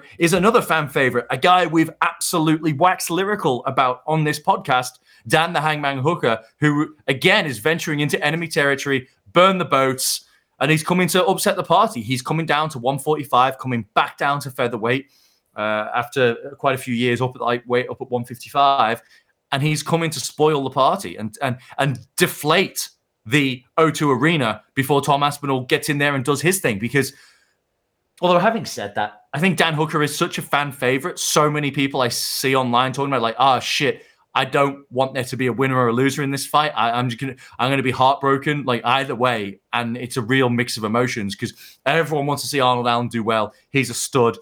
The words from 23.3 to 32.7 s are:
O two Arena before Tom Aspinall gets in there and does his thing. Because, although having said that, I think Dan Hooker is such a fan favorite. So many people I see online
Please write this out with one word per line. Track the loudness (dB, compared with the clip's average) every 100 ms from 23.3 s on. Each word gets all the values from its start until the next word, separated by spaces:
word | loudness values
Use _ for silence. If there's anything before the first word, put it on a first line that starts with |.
| 2 2 -4 _ 0
O | 2
two | 2 0
Arena | 2 2 2 0 -4 _
before | -4 0 2
Tom | 2 2
Aspinall | 0 -2 -2 -2 0
gets | -2 0
in | 0
there | 0 0
and | 0
does | 0
his | 0 0
thing. | -2 -2
Because, | -2 0 -2 -6 -20 _ _ _ _ _ _ _ _ -2
although | 2 4
having | 2 0 -6
said | -10 -8 -4
that, | -6 -8 -10
I | -2
think | 0 2
Dan | 0 0
Hooker | -2 0
is | -2 -2
such | -4 -4
a |
fan | -2 -2 -2
favorite. | -2 0 0 -4 -6
So | -2 2 2
many | 0 -2
people | -2 -2 0
I | -2
see | -2 -6 -2 0 2
online | 2